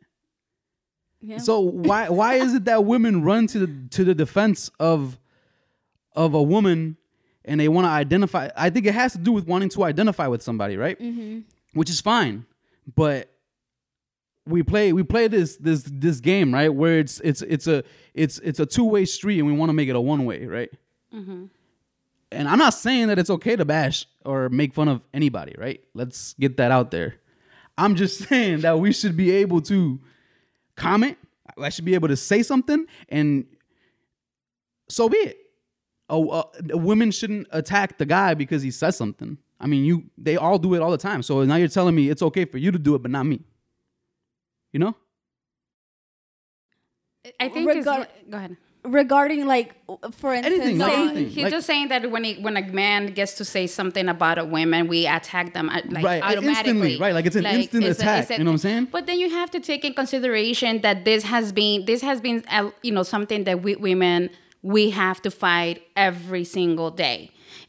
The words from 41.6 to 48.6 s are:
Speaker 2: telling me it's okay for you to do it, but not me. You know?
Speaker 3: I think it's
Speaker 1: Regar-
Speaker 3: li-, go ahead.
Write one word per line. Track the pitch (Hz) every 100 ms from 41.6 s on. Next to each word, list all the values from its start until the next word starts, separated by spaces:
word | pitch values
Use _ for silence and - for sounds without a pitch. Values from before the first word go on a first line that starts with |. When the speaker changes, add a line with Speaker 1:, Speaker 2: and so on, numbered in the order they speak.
| 170
Speaker 2:
telling | 196 180 160
me | 139
it's | 147
okay | 165 190 175
for | 131
you | 165
to | 180
do | 147 143
it, |
but | 120
not | 139 139
me. | 135 - _ _ _ _ _ _ _ _ _ _ _ _
You | 143
know? | 190 226 _ _ _ _ _ _ _ _ _ _ _ _ _ _ _ _ _ _ _ _ _ _ 240 -
Speaker 3:
I | 254
think | 320 330
it's | 320 277
Speaker 1:
Regar- | 277
Speaker 3:
li-, | 247 - -
go | 208
ahead. | 185 175